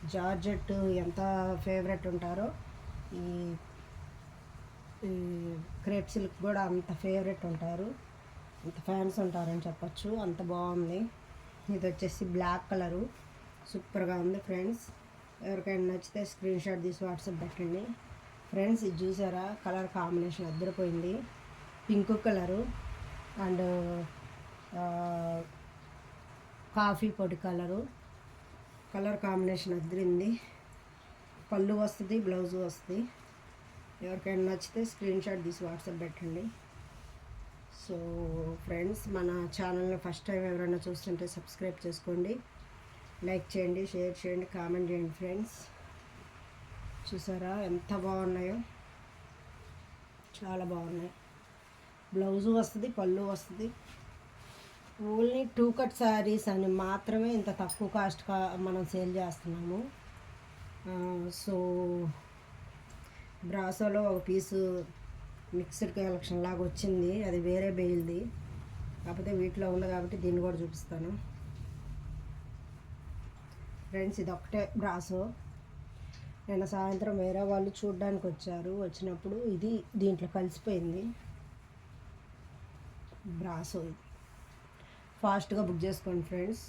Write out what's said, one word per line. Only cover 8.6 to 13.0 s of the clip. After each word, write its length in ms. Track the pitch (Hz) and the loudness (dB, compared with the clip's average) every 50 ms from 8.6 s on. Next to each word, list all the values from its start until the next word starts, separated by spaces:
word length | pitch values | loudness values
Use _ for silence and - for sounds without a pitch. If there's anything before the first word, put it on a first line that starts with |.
| - | -8
అంత 120 | 160 170 - - - | -8 -8 -6 -2 0
ఫ్యాన్స్ 280 | 190 190 190 190 185 - 196 | 2 4 2 2 2 2 2
ఉంటారని 380 | 180 165 175 170 165 165 170 - | 2 2 0 0 0 0 0 -2
చెప్పొచ్చు, 420 | 175 160 - - 165 - - - 202 220 226 208 | -2 -4 -4 -6 -6 -6 -4 -2 -2 0 0 0
అంత 140 | 180 170 160 185 170 175 | 0 0 -2 -2 -2 0
బాగుంది. 460 | 175 175 180 175 180 170 165 175 190 226 233 - - - - - - - - - - - - 202 | 0 0 2 2 2 2 2 2 0 0 -2 -2 -10 -18 -16 -16 -16 -16 -16 -18 -10 -2 0 0
ఇది 100 | 185 180 185 | 2 2 2
వచ్చేసి 360 | 160 - 190 180 - - 214 180 175 | 2 2 0 -2 0 0 -2 2 2
బ్లాక్ 320 | 180 180 175 180 190 - - | 2 4 4 2 2 0 0
కలరు, 300 | 196 190 180 170 170 185 | 2 2 2 2 2 0